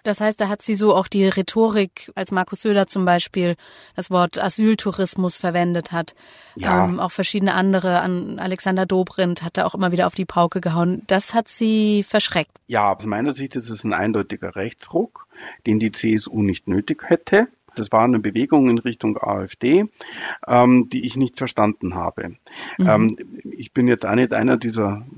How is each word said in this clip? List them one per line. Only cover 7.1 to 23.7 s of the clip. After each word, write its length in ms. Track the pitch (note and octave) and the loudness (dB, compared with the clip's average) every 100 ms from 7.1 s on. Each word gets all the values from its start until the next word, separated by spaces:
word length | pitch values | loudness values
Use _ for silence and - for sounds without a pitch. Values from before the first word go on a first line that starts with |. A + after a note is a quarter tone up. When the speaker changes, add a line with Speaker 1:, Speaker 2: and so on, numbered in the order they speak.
Speaker 1:
verschiedene 440 | - F#3 G#3 F#3+ - | -4 -2 0 0 2
andere, 460 | G3 F#3+ F#3 F3 | 2 2 2 0
an 360 | F3+ F3+ F3 - | 0 -4 -6 -8
Alexander 480 | F#3 F#3 G3 F#3 F#3 | -6 -4 -2 0 0
Dobrindt 560 | F#3 F3+ - F3+ F3 | 0 0 -2 -2 -2
hat 160 | E3 - | -6 -2
da 80 | E3 | -2
auch 80 | |
immer 180 | G3 F3+ | 0 0
wieder 140 | F3 F3+ | 2 0
auf 80 | |
die 120 | - F3+ | -2 -4
Pauke 360 | F3 E3+ F#3 | 0 0 0
gehauen. 400 | E3+ E3 F3 F#3 - | -2 0 0 0 0
Das 260 | F#3+ - | 0 0
hat 140 | A#3 - | -2 -2
sie 560 | - A3 A3 G#3+ G#3 | -2 2 2 2 2
verschreckt. 480 | G3 G#3+ - F3 D3+ _ - | 2 0 0 -2 -4 _ -4
Speaker 2:
Ja, 260 | A2+ G2+ | 0 2
aus 140 | F#2+ G#2+ | 0 -4
meiner 260 | G#2 C#3 | -2 -2
Sicht 220 | C3+ C3 B2+ | -4 -6 -8
ist 160 | A#2 | -10
es 120 | A2 | -8
ein 100 | A2 | -4
eindeutiger 600 | F#2 G#2 G#2+ F#2+ G2+ F#2 G2 | -2 0 0 -2 -6 -8 -6
Rechtsruck, 720 | G#2+ - - E3+ A3+ - - - - - - | -8 -10 -6 -2 -2 -6 -20 -20 -20 -8 0
den 140 | G#2+ | 0
die 120 | A2 | 0
C 220 | - A2+ | -2 0
S 140 | A2 - | 0 -2
U 160 | A2 | -2
nicht 240 | G2+ F2 - | 0 -2 -2
nötig 420 | F#2+ - D3+ - | -2 -2 -4 0
hätte. 380 | E3+ - G3+ B3 _ _ - | 0 2 2 2 _ _ -10
Das 160 | G#2+ | 0
war 120 | A2+ | 4
eine 160 | B2 A2+ | 4 4
Bewegung 480 | G#2 A2+ C3+ D#3 B2+ | 2 0 2 4 4
in 120 | A#2 | 2
Richtung 380 | B2 A#2 A2 G2+ | 0 -4 -2 -2
A 240 | A2 G2+ | -2 -4
F 120 | F#2+ - | -6 -2
D, 300 | B2 F3 G#3+ - - - - - - | 2 4 2 -6 -18 -14 -12 -8 2
ähm, 420 | B2 B2 B2+ A#2+ | 4 6 6 4
die 160 | B2+ A#2+ | -4 -4
ich 100 | B2+ | -2
nicht 220 | B2+ - | -2 -4
verstanden 560 | C3 - G#2 - F2+ | -6 0 0 0 -4
habe. 420 | F2 E2+ - E2+ - - - - - | -4 -6 -6 -12 -14 -20 -18 -10 0
Speaker 1:
Mhm. 100 | F#3 | 4
Speaker 2:
Ähm, 300 | - A2+ - - - - | 6 4 0 -12 -16 -14
ich 200 | - A2 | -14 -6